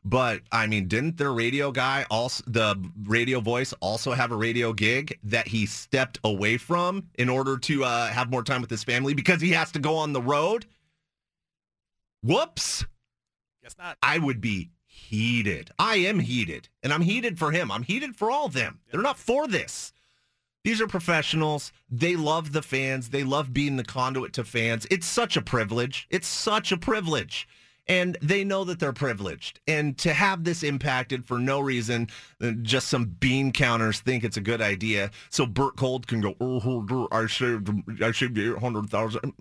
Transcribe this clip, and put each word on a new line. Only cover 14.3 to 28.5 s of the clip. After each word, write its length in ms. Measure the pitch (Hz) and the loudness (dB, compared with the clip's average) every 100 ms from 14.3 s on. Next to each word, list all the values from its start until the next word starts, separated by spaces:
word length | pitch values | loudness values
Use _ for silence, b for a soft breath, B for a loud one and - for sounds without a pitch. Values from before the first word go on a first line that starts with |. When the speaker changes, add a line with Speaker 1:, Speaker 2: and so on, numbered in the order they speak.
| 120 | 0
Speaker 1:
be 300 | 110 98 85 - _ | 0 -2 -4 -12 _
heated. 840 | - - 107 113 120 104 85 - - | -20 -6 0 2 2 2 -2 -4 0
I 200 | 208 214 | 2 4
am 220 | 180 208 | 2 2
heated, 500 | 117 123 95 73 - _ | 0 0 -2 -6 -14 _
and 120 | 127 | -2
I'm 80 | 147 | 2
heated 360 | 170 226 233 170 | 2 2 -2 -2
for 140 | 156 | 0
him. 180 | 165 139 | 0 0
I'm 140 | 101 | -4
heated 320 | 123 220 285 226 | -2 -4 -4 -4
for 160 | 214 | -2
all 140 | 277 277 | 0 0
of 80 | |
them. 260 | 131 107 - _ | -2 -4 -6 _
Speaker 2:
Yep. 60 | |
Speaker 1:
They're 80 | 156 | -2
not 180 | 262 269 | -2 -2
for 260 | - 254 302 | 0 0 2
this. 460 | 175 - - - - _ _ _ _ _ _ | -2 -4 -8 -12 -16 _ _ _ _ _ _
These 160 | - 220 | -2 0
are 80 | 220 | 0
professionals. 840 | 185 170 160 147 160 156 147 - b b | 0 2 2 2 0 0 0 -6 b b
They 260 | 120 165 175 | 0 0 2
love 380 | 151 160 156 | 2 2 0
the 80 | 151 | -4
fans. 480 | - 131 135 135 120 | -2 -2 -2 -2 -4
They 160 | 139 135 | -2 0
love 280 | 143 139 | 0 0
being 220 | 127 143 135 | 0 0 0
the 80 | |
conduit 480 | 117 131 127 131 120 | -2 -2 0 -2 -4
to 120 | - 113 | -4 -4
fans. 420 | 120 113 113 - | 0 0 0 0
It's 180 | 185 - | -2 0
such 280 | - 233 - | 0 2 0
a 60 | |
privilege. 640 | 104 123 104 117 123 - - | 0 0 0 0 -2 -4 -4
It's 180 | - - | -4 -4
such 440 | - - 214 208 | -4 0 0 2
a 60 | 185 | -2
privilege. 680 | 214 214 170 147 95 - - b b b b | 0 0 0 -2 -2 -8 -12 b b b b
And 280 | 185 180 175 | 2 2 0
they 220 | 151 202 | 2 2
know 220 | 196 | 2